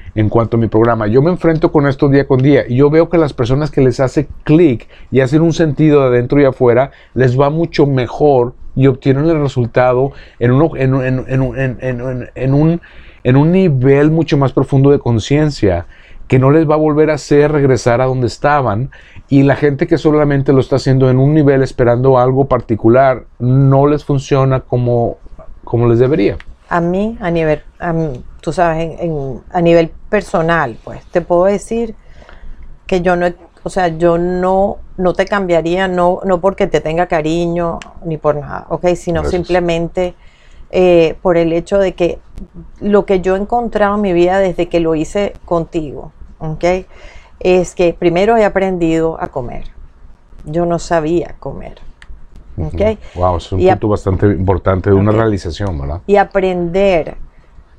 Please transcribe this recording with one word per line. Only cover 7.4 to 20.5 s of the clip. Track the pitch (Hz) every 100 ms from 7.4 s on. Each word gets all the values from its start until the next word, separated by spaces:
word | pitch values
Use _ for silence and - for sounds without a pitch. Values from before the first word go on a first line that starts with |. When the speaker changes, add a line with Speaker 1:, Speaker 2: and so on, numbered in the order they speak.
Speaker 1:
va | 143
mucho | 160 165 - 143
mejor | 131 120 - 151 135 123 - -
y | - 135
obtienen | 127 139 135 160
el | 160
resultado | 139 127 117 131 123 127 139 - - -
en | 120
uno, | 131 160 135
en, | 131
en, | 131 127 131 123
en, | 131
en, | 131 117 135 117
en, | 131 123
en, | 127 127 113
en | - 117
un, | 139 156 170 - - - -
en | - 131
un | 156
nivel | 185 190 135 131 139 147
mucho | 160 160 151
más | 135
profundo | 165 147 139 139
de | 143
conciencia | 120 117 - 143 151 139 98 85 - - - - -
que | 131
no | 131
les | 156 156
va |
a | 151
volver | 156 151 156
a |
hacer | 147 - 147 147
regresar | 151 139 123 123 120
a | 131
donde | 131 120
estaban, | - 143 147 127 104 131 - - - -
y | 139
la | 139
gente | 127 147 135 175
que | 160
solamente | 160 151 147 139 135